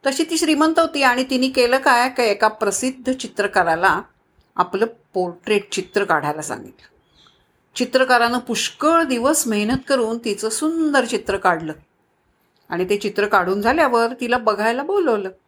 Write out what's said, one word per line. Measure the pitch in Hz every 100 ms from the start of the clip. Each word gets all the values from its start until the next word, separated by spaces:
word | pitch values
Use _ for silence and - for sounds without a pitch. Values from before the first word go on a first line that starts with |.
| 269
तशी | 269 320
ती | 320
श्रीमंत | 320 294 320 320
होती | 330 311
आणि | 262 247 262
तिने | 262 262
केलं | 262 240 262
काय, | 277 240 254
का | 254
एका | 233 202 220
प्रसिद्ध | 214 208 196 262 262 254
चित्रकाराला | 262 220 - 202 196 170 165 185 160 - _ _ _ _ -
आपलं | 180 196 226 - _
पोर्ट्रेट | 190 180 175 - 208 202
चित्र | - - 208
काढायला | 202 156 147 151
सांगितलं. | 151 127 - - _ _ _ _ _ _ _ _ _ -
चित्रकारानं | 247 262 262 247 233 247
पुष्कळ | 247 214 - - 302 330
दिवस | 311 247 254 311 233
मेहनत | 208 208 254 -
करून | 277 220 233
तिचं | 233 202 220
सुंदर | 226 311 330 311 285
चित्र | 240 226 - 196
काढलं | 190 165 160 151 _ _ _ _ _ _ _ _ _
आणि | 175
ते | 185 208
चित्र | 208 208 208
काढून | 202 180 196
झाल्यावर | 214 302 294 233 233 254
तिला | 240 240
बघायला | 226 202 220 247
बोलवलं. | 294 403 320 220 190 185